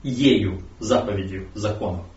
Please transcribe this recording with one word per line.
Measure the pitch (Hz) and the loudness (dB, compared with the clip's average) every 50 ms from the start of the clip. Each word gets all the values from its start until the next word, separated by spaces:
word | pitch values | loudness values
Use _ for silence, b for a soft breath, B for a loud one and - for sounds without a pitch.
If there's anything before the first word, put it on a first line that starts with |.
ею, | - 139 123 120 143 190 175 104 101 92 90 - - - - - | -4 -4 -2 4 6 6 6 6 4 0 -2 -4 -8 -14 -12 -8
заповедью, | 110 104 - - - 107 98 98 95 92 95 92 - - - | 0 2 2 2 2 0 -4 -4 -4 -4 -6 -8 -10 -10 -8
законом. | 104 104 104 104 98 95 90 90 87 - - - | -4 -4 -4 -2 -2 -4 -4 -4 -6 -8 -12 -18